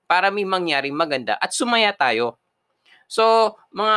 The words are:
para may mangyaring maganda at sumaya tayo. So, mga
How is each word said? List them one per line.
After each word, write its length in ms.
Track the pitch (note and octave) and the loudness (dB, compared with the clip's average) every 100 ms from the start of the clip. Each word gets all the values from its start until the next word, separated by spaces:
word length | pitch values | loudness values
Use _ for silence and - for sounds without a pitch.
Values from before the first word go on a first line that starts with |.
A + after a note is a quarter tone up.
para 240 | - F3 F#3+ | -2 0 2
may 160 | G3+ | -2
mangyaring 480 | F#3+ F#3+ F3 C#3 C#3 | -2 -2 -2 -2 -2
maganda 460 | C#3+ D#3+ C3+ A2+ G#2 | -4 -2 -2 -4 -4
at 100 | - | -4
sumaya 400 | - A#3+ A#3 G#3+ G3 | -4 -2 2 0 0
tayo. 400 | C3 A2+ A#2+ - _ _ _ _ _ _ _ | 0 0 -2 -6 _ _ _ _ _ _ _
So, 480 | - A3+ A3+ G#3+ - _ | 0 4 4 2 -2 _
mga 240 | F3 G#3+ | -4 0